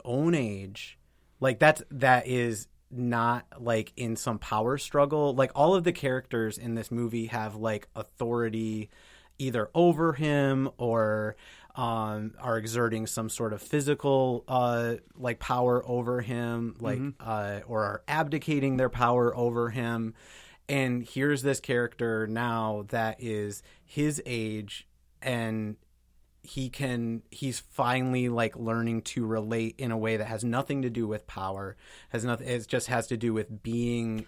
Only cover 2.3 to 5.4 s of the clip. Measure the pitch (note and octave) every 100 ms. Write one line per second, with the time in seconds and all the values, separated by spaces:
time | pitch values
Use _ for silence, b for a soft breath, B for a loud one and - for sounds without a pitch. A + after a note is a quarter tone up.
2.3 | B2 A#2+ G#2+ - _ _ B2 A#2+ A#2 A#2
3.3 | A#2+ - - A#2+ A2+ G#2+ - A#2 A2+ B2
4.3 | G#2+ - G#2+ A#2 C#3 - C#3+ C#3+ D3+ C#3+
5.3 | B2+